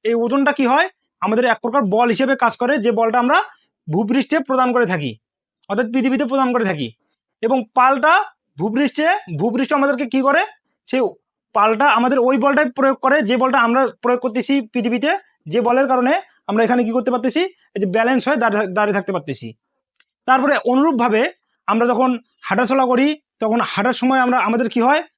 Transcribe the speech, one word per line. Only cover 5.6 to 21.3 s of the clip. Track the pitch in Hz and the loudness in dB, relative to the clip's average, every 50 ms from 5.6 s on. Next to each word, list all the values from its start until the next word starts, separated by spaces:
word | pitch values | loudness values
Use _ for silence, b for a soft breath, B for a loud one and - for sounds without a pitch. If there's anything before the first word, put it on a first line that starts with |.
| _ - | _ -6
অর্থাৎ | 202 208 254 220 233 | -4 -4 -4 -2 -2
পৃথিবীতে | 262 226 240 262 247 294 233 | 0 0 0 0 0 -2 -2
প্রদান | 269 269 262 247 247 | 0 -2 0 0 0
করে | 247 233 190 | 0 0 -2
থাকি। | 175 147 131 113 - _ _ _ _ _ _ _ _ _ - | -2 -4 -6 -10 -10 _ _ _ _ _ _ _ _ _ -2
এবং | 226 262 262 226 _ _ | 0 0 -2 -2 _ _
পাল্টা | 269 247 262 277 269 262 311 339 403 403 - _ _ _ _ _ 143 | 2 4 4 2 2 2 2 2 2 0 -4 _ _ _ _ _ -6
ভূপৃষ্ঠে, | 170 220 214 262 294 262 - 294 302 330 381 415 - - 165 143 | -6 -2 0 0 -2 -2 -2 0 0 0 0 -2 -6 -10 -6 -4
ভূপৃষ্ঠ | 190 240 220 262 269 - 302 277 | -4 -2 -2 -2 -2 0 0 0
আমাদেরকে | 277 277 285 247 285 233 | 0 0 0 -2 -4 -2
কি | 254 269 254 | -2 0 0
করে? | 269 277 330 415 427 - _ _ _ _ _ _ - | 2 2 0 -2 -4 -10 _ _ _ _ _ _ -4
সেই | - 262 240 - - _ _ _ _ _ _ _ _ | -2 -2 -2 -2 -4 _ _ _ _ _ _ _ _
পাল্টা | 220 208 220 226 214 277 294 220 233 | 2 2 2 2 2 2 2 2 2
আমাদের | 240 254 285 262 240 254 | 2 2 2 2 2 2
ওই | 269 247 240 | 2 2 2
বলটাই | 277 277 294 302 247 - 277 | 2 2 2 0 0 0 0
প্রয়োগ | 269 269 262 - - | 0 0 0 0 0
করে, | 254 277 311 240 202 | 2 2 2 2 0
যে | 247 240 | 0 0
বলটা | 254 262 247 262 233 | 2 2 2 2 2
আমরা | 233 233 262 262 226 - _ | 2 2 0 0 0 -4 _
প্রয়োগ | - 240 247 247 247 | -2 -2 0 0 -2
করতেছি | 254 214 254 240 - 277 277 226 214 | -4 -4 -4 -2 0 0 -2 -2 -2
পৃথিবীতে, | - 247 208 233 233 240 277 302 370 392 _ _ _ _ _ 156 | -4 -2 -2 0 -2 0 0 -2 -2 -4 _ _ _ _ _ -4
যে | 156 240 233 240 | -2 0 0 2
বলের | 240 262 277 254 | 2 2 2 2
কারণে | 262 254 247 254 311 381 - b b b b - | 0 0 2 0 0 -2 -4 b b b b -4
আমরা | 208 220 233 | 0 0 2
এখানে | 214 247 247 233 | 2 2 0 0
কি | 220 226 | 0 -2
করতে | 254 226 254 247 | -2 -2 -2 -2
পারতেছি? | 240 214 254 247 311 359 381 b b b b b | -2 -2 -2 0 0 -2 -4 b b b b b
এই | - | -4
যে | 208 185 175 | -4 -2 0
ব্যালেন্স | 220 226 240 269 247 - 254 | 0 0 2 0 0 0 0
হয়ে | 294 262 | -2 0
দাঁড়িয়ে, | 240 226 202 208 214 190 180 | 0 0 0 -2 -4 -2 -2
দাঁড়িয়ে | 208 208 208 208 202 | -2 -2 0 -2 -4
থাকতে | 180 - 190 | -4 -4 -6
পারতেছি। | 170 147 147 135 - 120 113 110 _ _ _ _ _ _ _ _ _ _ _ _ _ _ - | -6 -6 -8 -10 -10 -10 -16 -16 _ _ _ _ _ _ _ _ _ _ _ _ _ _ 0
তারপরে | 262 269 262 285 277 220 - 240 | 2 2 2 0 0 0 0 0
অনুরূপভাবে | 247 269 285 330 285 233 240 247 214 214 262 359 | 2 2 2 2 2 0 0 0 2 0 0 -2